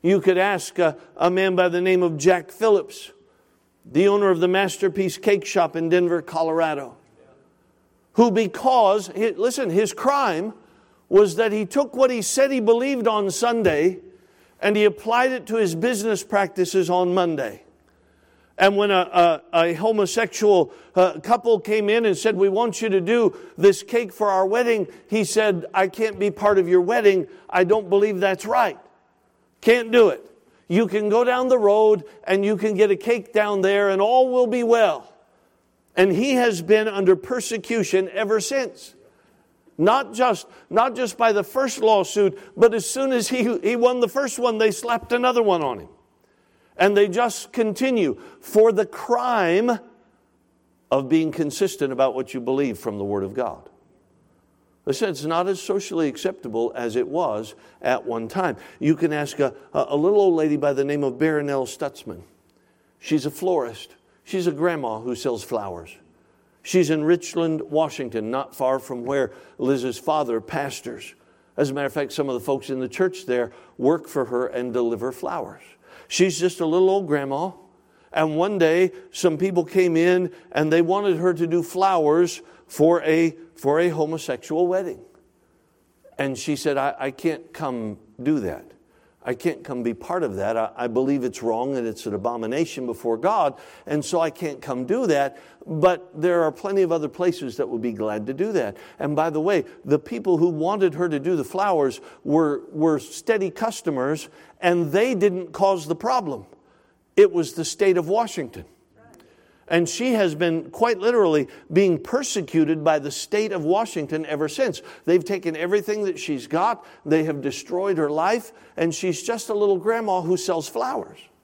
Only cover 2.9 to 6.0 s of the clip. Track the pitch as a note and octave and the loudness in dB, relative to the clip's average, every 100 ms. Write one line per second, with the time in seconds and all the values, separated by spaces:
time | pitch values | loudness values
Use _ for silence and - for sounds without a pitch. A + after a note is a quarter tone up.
2.9 | - - _ _ _ _ _ _ _ - | -16 -20 _ _ _ _ _ _ _ -4
3.9 | C3+ G3 G3+ G3 E3+ F3+ F#3+ F#3+ - G3 | 2 4 4 2 2 2 2 0 -2 -2
4.9 | G3 F#3+ - - G3+ G3+ G3 D#3+ E3+ E3 | 0 -4 -2 0 0 0 0 0 0 2
5.9 | F3+ | 2